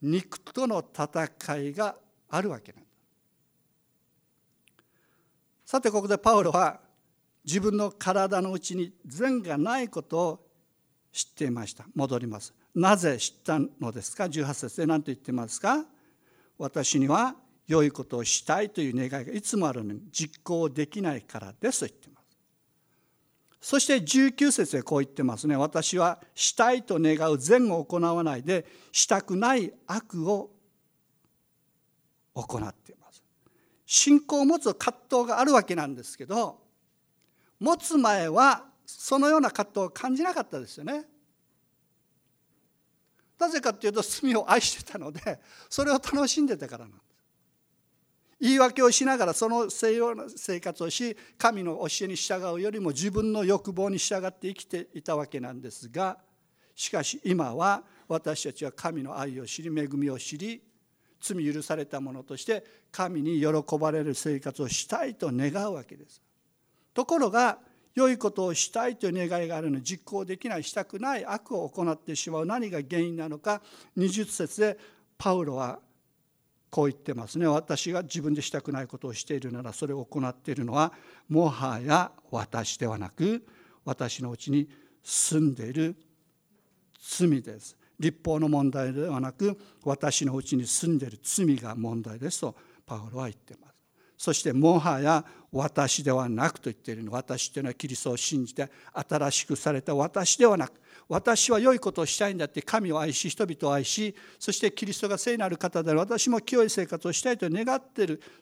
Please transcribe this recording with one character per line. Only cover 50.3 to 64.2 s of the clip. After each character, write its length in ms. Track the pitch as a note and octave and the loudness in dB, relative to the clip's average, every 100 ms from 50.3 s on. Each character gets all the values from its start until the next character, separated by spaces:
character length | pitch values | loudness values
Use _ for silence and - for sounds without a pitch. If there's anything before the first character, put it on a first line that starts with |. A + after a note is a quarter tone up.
| - - F3 | -10 -6 -6
活 240 | F3+ D#3+ | -6 -6
を 60 | E3+ | -4
し、 260 | - A#3+ - - - | -4 -4 -6 -14 0
神 260 | A#3 G#3 | 0 0
の 240 | F3+ E3 E3+ | -4 -4 -4
教 180 | - - | -4 -4
え 20 | |
に 80 | F#3 | -4
従 280 | - F#3 F3+ | -4 -4 -4
う 80 | E3+ | -4
よ 120 | G3+ | -4
り 80 | G#3+ | -4
も、 100 | F3+ | -4
自 220 | C3+ G3 | -2 -2
分 200 | G3+ A3 | 0 0
の 120 | G#3+ F#3+ | 0 2
欲 280 | G3 G3+ | 2 0
望 180 | F3+ G3 | -4 -2
に 80 | G3 | -2
従 260 | - G3 F#3 | -2 -2 -4
っ 60 | |
て 160 | F#3 F#3 | -8 -10
生 60 | G3 | -10
き 100 | - | -8
て 240 | F3 F3 D#3+ | -8 -8 -10
い 80 | |
た 120 | D#3+ D3+ | -4 -4
わ 120 | C#3+ | -4
け 120 | D3 | -8
な 120 | B2 | -10
ん 100 | B2+ | -12
で 80 | B2 | -14
す 180 | - A#2+ | -14 -10
が、 280 | B2+ F#3+ F#3 _ _ _ _ _ - | -4 -4 -4 _ _ _ _ _ -10
し 140 | - | -4
か 140 | F3+ | -2
し、 180 | D3 D4 | -2 -4
今 300 | - F3+ C#3 | 0 0 0
は 300 | A#2+ F#3 G3+ - _ - | 0 2 2 -2 _ -6
私 360 | D#3+ D#3+ D3+ | -4 -2 -4
た 100 | D3 | -6
ち 120 | - C#3+ | -8 -10
は 60 | |
神 320 | - E3+ E3 | -6 -6 -6
の 140 | C#3 D3+ | -6 -8
愛 220 | C#3 C3 | -8 -8
を 60 | A#2 | -10
知 160 | - | -10
り、 80 | E3 | -6
恵 180 | D#3 D3 | -4 -2
み 220 | C#3+ C#3+ | -2 -2
を 80 | C3 | -4
知 200 | - D3 | -8 -8
り、 260 | G3+ A#3 _ _ _ _ _ _ | -8 -10 _ _ _ _ _ _
罪 340 | - F#3 D3 | -8 -2 -2
許 80 | D3 | -2
さ 140 | - D#3 | -4 -4
れ 100 | C#3+ | -4
た 140 | C#3+ | -8
者 240 | C3+ C3 | -8 -10
と 140 | B2+ C3 | -12 -8
し 80 | - | -4
て 180 | G#3+ - _ _ | -4 -4 _ _
神 300 | - F#3 F3 | -4 -4 -2
に 180 | D3+ E3 | 0 2
喜 380 | D3+ D#3 C#3+ D3+ | 2 2 0 0
ば 140 | D#3 | 0
れ 120 | D#3 | 0
る 120 | D3+ | -2
生 240 | C3 | -4